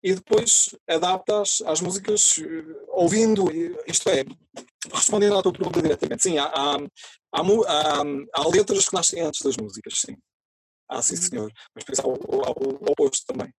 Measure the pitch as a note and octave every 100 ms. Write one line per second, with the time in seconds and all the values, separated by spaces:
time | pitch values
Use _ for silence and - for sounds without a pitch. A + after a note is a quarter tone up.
0 | F#3 F#3+ - A3 A#3 - - - - E3
1 | F3 F#3 F#3 G#3 G3 - - D#3 F3 G3
2 | G3 G#3 - - D#3 D#3+ D#3 - - F#3+
3 | E3+ G#3+ A3+ G#3+ F3+ D#3 E3+ E3 D#3+ E3
4 | - E3 C3 - _ - - _ - -
5 | - G#3 G#3 G3+ F#3 F3+ F3 - D#3 -
6 | - A#3 F#3+ D#3 C#3+ C#3+ C#3+ D3 C#3+ -
7 | - - _ E3 E3+ A3 G3+ D3+ D3+ D3
8 | D3 C#3 C#3+ - D#3 F3+ G3+ G3 - F#3
9 | E3+ E3+ D#3+ - C#3+ B2 G#2+ G2 - -
10 | - - _ _ _ _ _ _ _ -
11 | - E3+ F3 A#2 G#2+ A2 - - - C3+
12 | C3+ B2+ A#2 - C3 - C3+ - - -
13 | C#3+ - - - C3+